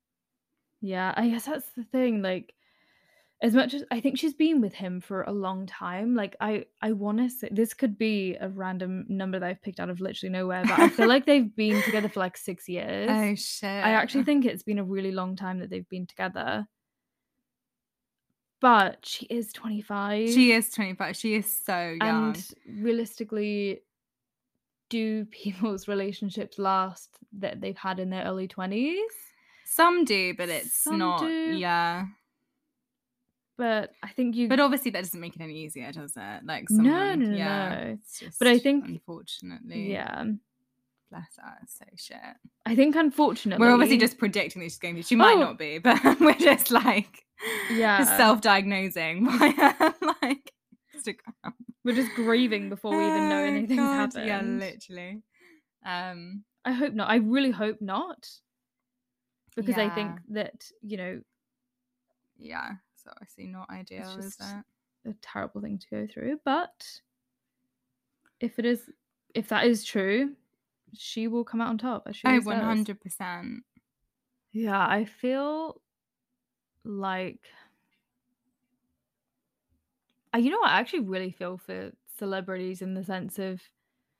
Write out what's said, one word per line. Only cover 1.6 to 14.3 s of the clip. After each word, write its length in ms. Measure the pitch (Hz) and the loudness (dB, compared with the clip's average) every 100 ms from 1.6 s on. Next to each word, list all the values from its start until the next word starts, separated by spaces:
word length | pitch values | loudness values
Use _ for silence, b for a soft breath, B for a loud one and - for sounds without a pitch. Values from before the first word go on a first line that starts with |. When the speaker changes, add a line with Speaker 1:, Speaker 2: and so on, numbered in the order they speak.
| - - | -8 -14
Speaker 1:
the 80 | |
thing, 360 | 226 262 254 220 | -6 0 0 0
like, 320 | 190 185 - _ _ _ _ _ _ _ _ _ | -2 -4 -8 _ _ _ _ _ _ _ _ _
as 120 | 233 | 4
much 180 | 226 254 | 4 4
as, 100 | 277 - | -2 -6
I 100 | 240 | -2
think 180 | 269 269 | -2 0
she's 160 | 320 | -2
been 260 | 285 320 311 | 2 2 4
with 140 | 208 | 2
him 260 | - 190 180 | -2 -8 -8
for 220 | - 190 | -6 -6
a 100 | - | -6
long 340 | 202 190 190 190 | -4 -4 -6 -8
time, 480 | - 180 180 226 | -10 -8 -4 0
like, 220 | 247 202 - | 0 0 -4
I, 260 | 214 214 - _ | -2 -2 -6 _
I 100 | 220 | -2
wanna 360 | 214 202 214 247 | -2 0 0 0
say, 180 | 247 - | -2 -4
this 220 | 202 226 | 0 0
could 220 | - 262 202 | 0 -2 0
be 380 | 220 208 190 - | 0 0 -2 -4
a 100 | 190 | -8
random 560 | 190 185 185 185 185 - | -6 -6 -4 -4 -6 -6
number 300 | 196 190 185 | -4 -4 -4
that 80 | 180 | -4
I've 140 | 185 | -6
picked 180 | - 185 | -10 -8
out 80 | 180 | -8
of 100 | 180 | -6
literally 300 | 190 - 190 | -6 -6 -6
nowhere, 300 | 185 185 180 | -4 -2 -2
but 140 | 202 - | 0 4
I 100 | 339 | 4
feel 180 | - 226 | 6 4
Speaker 2:
<laughs> 0 | |
Speaker 1:
like 160 | 262 262 | 6 6
they've 280 | 285 220 - | 4 4 0
been 260 | 214 208 | 0 2
together 260 | 214 214 208 | 0 0 -2
for, 100 | - | -2
like, 160 | 185 - | -6 -6
six 320 | - 175 - | -10 -10 -8
years. 400 | 175 - 196 214 | -8 -6 -4 0
Speaker 2:
Oh, 240 | 214 208 | 0 0
shit. 300 | 202 - - 202 | -2 -6 -8 -6
Speaker 1:
I 220 | 196 202 | -2 2
actually 320 | 220 - 269 | 2 2 0
think 200 | 269 | 2